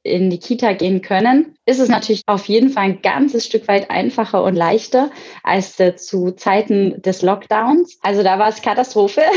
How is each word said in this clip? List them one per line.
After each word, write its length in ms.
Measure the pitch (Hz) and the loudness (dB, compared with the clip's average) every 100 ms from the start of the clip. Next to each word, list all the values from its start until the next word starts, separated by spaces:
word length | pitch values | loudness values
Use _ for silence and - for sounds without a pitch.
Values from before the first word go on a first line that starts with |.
in 260 | - 180 190 | -4 0 0
die 80 | 175 | -2
Kita 360 | - 247 233 | -4 -2 -2
gehen 280 | 196 180 190 | 0 0 -2
können, 540 | 185 190 226 269 320 - - | -2 0 2 2 2 -4 -2
ist 140 | 262 | 0
es 80 | 247 | 2
natürlich 340 | 240 - 208 - | 0 0 -2 -2
auf 200 | 202 202 | -4 0
jeden 240 | 214 269 | 2 2
Fall 140 | 262 | 2
ein 180 | 196 190 | -2 -2
ganzes 440 | - - 285 240 - | -2 0 0 0 -2
Stück 200 | 220 - | -2 0
weit 240 | 202 196 | 0 0
einfacher 540 | - 220 - 214 196 | -4 -2 -4 -2 0
und 100 | 190 | 0
leichter 560 | 180 165 208 - 254 294 - - - | 0 0 0 0 0 0 -4 -18 -10
als, 360 | - 190 190 - | -2 -2 -2 0
äh, 160 | 185 180 | 0 0
zu 340 | - 196 180 | -6 -4 -4
Zeiten 720 | 180 - 196 214 202 196 - | -4 -2 0 2 0 0 -2
des 200 | - 185 | -4 -2
Lockdowns. 760 | 180 196 - 214 226 302 359 - | 0 -2 -2 -2 2 2 0 -4
Also 200 | 196 202 | -2 0
da 160 | 208 190 | 2 2
war's 240 | 208 220 | 0 0
Katastrophe, 600 | - 220 254 214 202 233 - | -2 -2 0 0 0 2 2